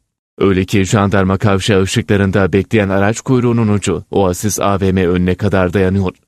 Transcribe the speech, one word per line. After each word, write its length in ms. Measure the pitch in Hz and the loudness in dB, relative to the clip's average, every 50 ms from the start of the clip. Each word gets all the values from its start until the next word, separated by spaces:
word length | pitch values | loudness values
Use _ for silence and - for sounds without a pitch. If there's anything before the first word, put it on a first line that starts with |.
| _ _ _ _ _ _ _ - | _ _ _ _ _ _ _ -2
Öyle 260 | - 98 95 92 95 | 0 2 2 2 0
ki 200 | - - 101 95 | 0 0 0 0
jandarma 540 | 90 - 107 101 98 107 98 95 95 95 95 | 0 0 0 0 2 2 0 0 0 0 0
kavşağı 440 | - 104 98 95 - - 104 95 | 0 0 0 0 0 0 0 0
ışıklarında 720 | 95 92 - 120 - - 104 98 101 95 90 104 95 90 | 0 0 -2 -4 -2 0 0 2 2 0 2 0 0 2
bekleyen 360 | 90 98 92 - - 107 101 95 | 0 0 0 0 0 0 0 0
araç 320 | 95 98 98 104 110 - | 0 0 0 0 -2 -4
kuyruğunun 480 | - - 131 123 120 123 113 117 113 104 | -2 -2 0 0 0 0 0 0 0 0
ucu 360 | 104 101 - 101 85 85 - - | 0 0 -2 -2 -4 -4 -6 -4
Oasis 500 | - 98 98 90 87 - - 107 - - | -2 0 0 0 -2 -2 -4 -6 -4 -2
A 200 | - 101 101 90 | -2 -2 0 0
V 120 | 98 95 | 0 0
M 140 | 92 95 92 | 0 2 0
önüne 280 | 85 90 90 90 90 90 | 0 0 0 0 0 -2
kadar 380 | - 110 101 98 95 92 90 | -2 -2 -2 0 0 0 0
dayanıyor. 400 | 80 104 92 92 95 98 95 90 - _ _ | 0 0 0 0 0 -2 -2 -4 -6 _ _